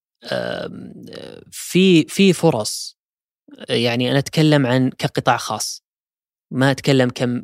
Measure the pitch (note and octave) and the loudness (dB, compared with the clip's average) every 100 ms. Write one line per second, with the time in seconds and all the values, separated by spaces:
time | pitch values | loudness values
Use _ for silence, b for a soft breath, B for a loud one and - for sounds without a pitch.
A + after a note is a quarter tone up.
0 | _ _ - B1 A#1+ - - - - - | _ _ -8 -6 -6 -8 -10 -14 -18 -18
1 | - - - - - - - F3 F#3+ E3+ | -18 -18 -18 -20 -18 -16 -2 2 6 6
2 | D3 - G3 E3+ E3 A#2+ G#2+ - - - | 4 2 4 4 2 0 -4 -8 -12 -18
3 | _ _ _ _ _ - - B2 A#2+ A#2+ | _ _ _ _ _ -16 -4 -2 0 0
4 | B2 C#3 - - D#3 D3 B2+ C3 C3 - | 0 -2 0 2 4 4 2 2 0 -2
5 | C#3 - - A#2+ - G#2+ - - _ _ | -6 -2 0 0 -2 -8 -8 -12 _ _
6 | _ _ _ _ _ B2+ C3+ C3 - C3+ | _ _ _ _ _ 0 0 0 2 2
7 | B2 - B2 A#2+ | 2 0 -4 -4